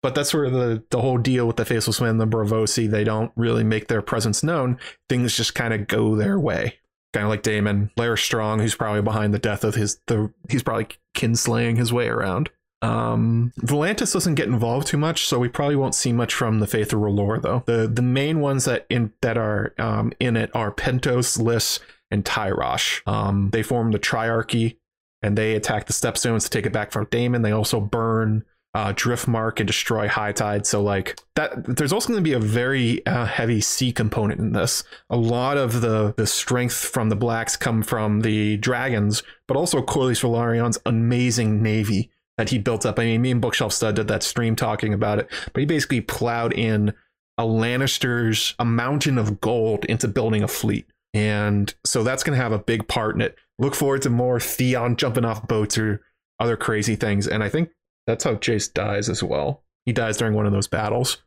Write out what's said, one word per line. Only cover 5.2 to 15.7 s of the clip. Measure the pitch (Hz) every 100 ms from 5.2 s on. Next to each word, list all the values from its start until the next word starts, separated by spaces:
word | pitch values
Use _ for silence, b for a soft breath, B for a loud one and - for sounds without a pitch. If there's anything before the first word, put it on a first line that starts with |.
| 123 -
just | 117 -
kinda | 117 113
go | 104 113 110 107
their | 143 196
way. | 120 90 - - _ _ _
Kinda | 113 104
like | 107
Daemon. | - 107 104 101 104 -
Larys | 117 110
Strong, | - 117 107 107
who's | 113 -
probably | 110 104
behind | 104 110 104
the | 101
death | 110 101
of | 110 107
his, | 104 - -
the, | 113 107 - -
he's | 135
probably | - 110 113 - _
kinslaying | - 117 117 - 117 117 117
his | 117
way | 120 117
around. | 117 95 92 151 _ _ _
Um, | 113 113 117 113 113 117 120 -
Volantis | 117 147 160 214 220
doesn't | 190 175 151
get | 139
involved | 120 117 120 143
too | 147
much, | 151 160 -
so | 127
we | 123
probably | - 143